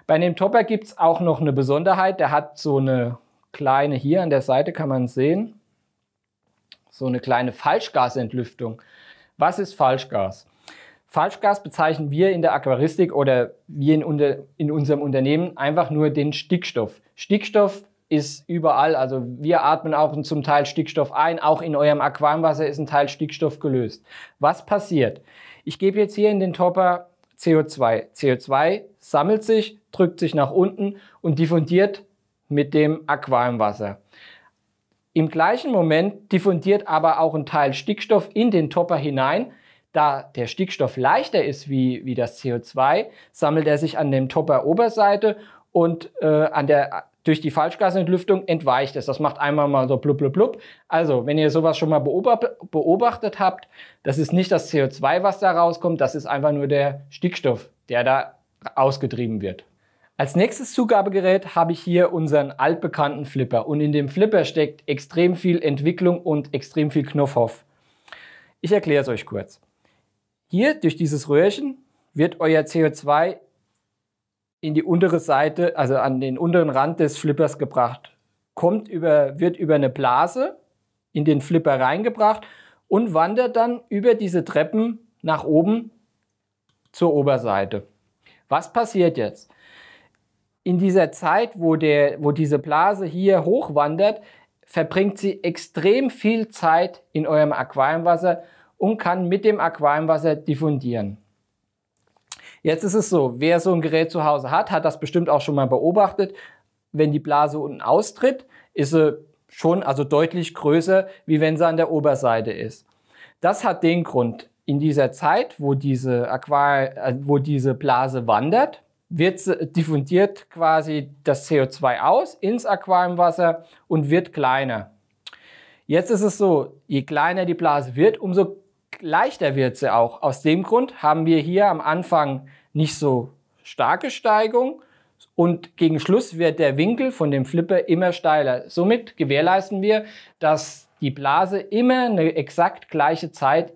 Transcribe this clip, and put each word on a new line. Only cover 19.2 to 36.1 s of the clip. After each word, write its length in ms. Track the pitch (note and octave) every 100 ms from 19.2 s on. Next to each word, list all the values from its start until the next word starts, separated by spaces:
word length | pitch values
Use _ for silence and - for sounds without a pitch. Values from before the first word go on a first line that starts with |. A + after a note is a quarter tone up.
wir 380 | B2 B2 D3 E3
atmen 320 | C3+ D#3 D#3+
auch 260 | D3 D3+ D3+
zum 200 | C#3 D3+
Teil 240 | C#3 D3 C#3+
Stickstoff 460 | E3 D#3+ - C#3
ein, 260 | - D#3+ E3
auch 240 | D3+ D#3
in 140 | E3+ D3
eurem 240 | D3 D3
Aquariumwasser 640 | D3 - D3 D#3 D#3+ C#3+ D3+
ist 120 | C#3+
ein 80 | C#3+
Teil 220 | D3 C#3+
Stickstoff 520 | - D3+ - D3+ C#3+
gelöst. 440 | D3+ C3 A2+ - _ - - _
Was 260 | C#3+ F3 -
passiert? 540 | G#3 G3+ D#3+ A#2 - - - - -
Ich 160 | - -
gebe 220 | F#3+ G3+
jetzt 160 | G3+ G#3
hier 140 | G#3
in 100 | G3+
den 120 | F#3
Topper 540 | E3 F3+ F#3 F#3 F3 F3 _ _ -
C 200 | - D#3+
O 60 |
zwei. 460 | D3+ C#3+ A#2+ A2+ -
C 200 | - C#3+
O 40 | B2+
zwei 480 | - C3+ D#3+ G3+ - _
sammelt 460 | - D3+ D#3+ A3
sich, 340 | G#3+ A3 G#3+ - _
drückt 280 | - F3 E3+
sich 140 | E3
nach 160 | D#3 C#3
unten 460 | F#3 F#3+ - G3+ G3+ - _
und 160 | E3+ C#3+
diffundiert 640 | E3 E3+ C#3+ F3 G3+ G3+ - _ _ _ -
mit 240 | D3 C#3+
dem 260 | D3+ D3+ D#3+ D#3
Aquariumwasser. 880 | D3 C#3 B2+ B2 A#2+ G#2+ G2+ G#2 G2 _ _ - - _ _ _ _ _ _ _
Im 160 | - D#3+
gleichen 420 | D#3+ E3 B3 D#4+
Moment 580 | A3 E3 D#3 G3